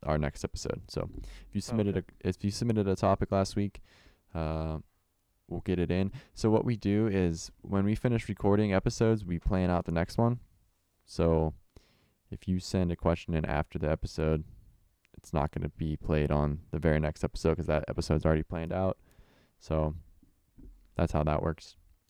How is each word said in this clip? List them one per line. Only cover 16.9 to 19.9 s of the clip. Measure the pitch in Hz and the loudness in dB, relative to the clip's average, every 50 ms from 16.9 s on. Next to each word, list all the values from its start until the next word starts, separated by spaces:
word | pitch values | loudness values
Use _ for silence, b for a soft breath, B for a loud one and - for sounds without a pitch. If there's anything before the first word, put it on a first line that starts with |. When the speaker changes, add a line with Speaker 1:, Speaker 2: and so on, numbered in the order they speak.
| 78 76 | 2 2
Speaker 1:
next | 78 76 76 - - | 2 -2 -2 -2 -4
episode | 76 - - - 85 80 80 | -4 -2 0 2 2 2 2
'cause | 80 80 | 0 0
that | 78 76 - - | 0 0 -2 -2
episode's | - - 82 - 80 78 76 | -4 -4 0 0 0 2 2
already | 80 78 78 80 | 2 2 2 0
planned | - - 82 82 85 92 | -4 -6 -8 -6 -4 -4
out. | 92 95 95 - - b b b b b b b b b b b b | -2 -2 -2 -2 -4 b b b b b b b b b b b b
So | - - 80 78 78 78 | -8 -2 0 0 0 0